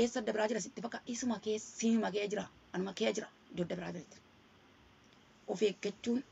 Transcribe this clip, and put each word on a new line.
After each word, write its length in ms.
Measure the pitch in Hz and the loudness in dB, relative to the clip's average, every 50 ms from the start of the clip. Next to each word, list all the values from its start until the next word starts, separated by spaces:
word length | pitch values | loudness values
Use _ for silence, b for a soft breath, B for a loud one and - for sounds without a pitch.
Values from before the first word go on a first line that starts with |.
eessa 180 | 233 240 - 254 | 4 4 4 0
adda 140 | 220 214 214 | -2 0 2
biraa 160 | 214 214 220 | 2 2 2
jira 120 | 240 208 | 2 0
sitti 200 | 180 214 - - 196 | -2 -4 -6 -8 -6
fakkaata? 220 | 233 - 233 - | -6 -6 -6 -6
Isuma 300 | - 240 240 - 247 220 196 | -6 -6 -2 0 0 0 0
kee, 180 | - 214 214 214 | 0 -2 -2 -2
siima 500 | - - - - - 226 226 226 208 190 | -4 -8 -6 0 4 6 6 6 4 2
kee 160 | 185 208 208 202 | 0 0 0 0
jira, 160 | 202 196 185 - - - - - | 0 -2 -4 -6 -10 -18 -16 -6
anuma 220 | - 180 190 196 190 | -2 -2 -2 -2 -2
kee 160 | - 220 220 208 | 0 0 2 2
jira, 160 | 214 214 - - - - | 0 -4 -6 -10 -18 -20
iddoo 180 | - - 175 175 | -10 -4 -4 -2
adda 120 | 165 185 | -2 -2
biraa 160 | 175 175 170 175 | -4 -4 -6 -8
jira. 280 | 175 151 - - - - - - - - - - - - - - - - - - - - - - - - - - - - - | -8 -10 -12 -18 -20 -20 -20 -20 -20 -20 -20 -20 -20 -20 -20 -20 -20 -20 -20 -20 -20 -20 -20 -20 -20 -20 -20 -20 -14 -6 -6
Of 120 | 208 180 220 | 0 2 4
eeggachuun 580 | 202 185 - - 202 202 - - 233 233 254 285 - | 2 2 0 -4 -6 -6 -4 -2 -2 0 0 -2 -6